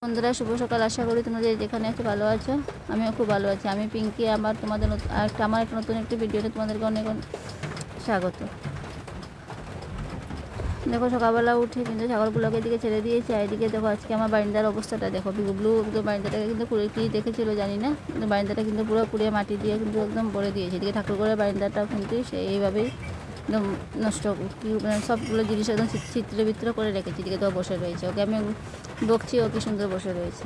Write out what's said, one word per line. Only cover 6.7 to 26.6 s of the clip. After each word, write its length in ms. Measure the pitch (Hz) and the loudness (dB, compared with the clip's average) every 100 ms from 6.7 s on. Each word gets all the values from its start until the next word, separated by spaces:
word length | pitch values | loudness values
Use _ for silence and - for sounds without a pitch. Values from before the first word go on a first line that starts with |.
| 214 220 | 0 0
অনেক 140 | 220 220 | 0 -2
অনেক 140 | 220 - - - - - - - - - | -4 -6 -10 -10 -10 -8 -8 -10 -8 0
স্বাগত। 320 | 208 180 175 196 - - - - - - - - - - - - - - - - - - - - - - - - | 2 2 -2 -8 -8 -8 -8 -10 -10 -10 -12 -12 -14 -14 -12 -10 -10 -10 -8 -6 -8 -8 -8 -8 -6 -4 -2 0
দেখো, 140 | 240 247 247 | 2 2 4
সকালবেলা 380 | 226 226 233 240 | 4 6 6 4
উঠে 160 | 240 247 240 | 2 0 -2
কিন্তু 140 | 220 233 | -2 0
ছাগলগুলোকে 460 | 233 220 220 220 226 | 2 2 2 2 2
এদিকে 160 | 220 233 | 0 0
ছেড়ে 160 | 226 214 | 2 0
দিয়েছি। 280 | 214 233 240 226 | 2 0 2 0
আর 60 | 202 | 2
এদিকে 200 | 208 220 | 2 0
দেখো, 140 | 220 214 208 | 2 0 0
আজকে 160 | - 220 | 0 0
আমার 120 | 220 | 4
বারান্দার 320 | 214 208 208 214 | 4 4 4 2
অবস্থাটা 340 | 208 220 214 196 190 | 2 -4 -2 -2 -2
দেখো, 140 | 196 196 | -2 -2
ব্লু, 160 | 202 196 | 0 2
ব্লু 120 | 214 226 | 4 4
একদম 200 | 214 214 208 | 4 0 0
বারান্দাটাকে 380 | 208 202 208 214 | 0 0 -2 0
কিন্তু 140 | 226 233 | -2 0
পুরো 120 | 226 208 | 0 0
কি 80 | 214 226 214 | 0 0 0
দেখেছিল 340 | 214 220 220 208 | -2 0 0 2
জানি 160 | 202 202 | 0 0
না, 60 | 240 294 - | 0 -2 -4
কিন্তু 180 | - 214 | -4 2
বারান্দাটা 300 | 202 202 208 220 | 2 2 0 0
কিন্তু 160 | 214 220 | 0 2
পুরো 120 | 214 226 | 2 2
পুড়ে 140 | 220 214 214 | 2 2 2
মাটি 180 | 202 208 | 0 0
দিয়ে 120 | 208 214 | 0 0
কিন্তু 160 | 214 214 208 | 0 0 0
একদম 200 | 220 226 202 | 0 0 0
ভরে 140 | 202 196 | 0 0
দিয়েছে। 200 | 180 180 | -2 -2
এদিকে 160 | 196 208 | 0 -2
ঠাকুরঘরের 400 | 202 202 214 214 | 0 2 2 4
বারান্দাটাও 440 | 202 196 202 214 208 | 2 2 0 0 0
কিন্তু 240 | 208 196 233 254 | -2 0 -2 -2
সে 80 | 190 185 | -2 0
এইভাবেই 360 | 196 196 196 233 - - - - - | 2 2 2 0 -2 -8 -10 -10 -10
একদম 240 | - 214 202 196 - - 220 | -2 0 0 -2 -6 -2 0
নষ্ট, 180 | 208 214 190 196 - | 0 -2 -2 -4 -6
কি 80 | 220 220 | -2 -2
মানে 140 | 202 214 214 | 2 0 2
সবগুলো 320 | 233 240 220 214 | 0 2 0 2
জিনিস 180 | 214 214 | 2 2
একদম 140 | 214 226 | 2 2
চিত-, 180 | 185 - | 0 -2
চিত্র 240 | 247 220 202 220 | -4 -2 0 0
বিত্র 160 | 220 | 2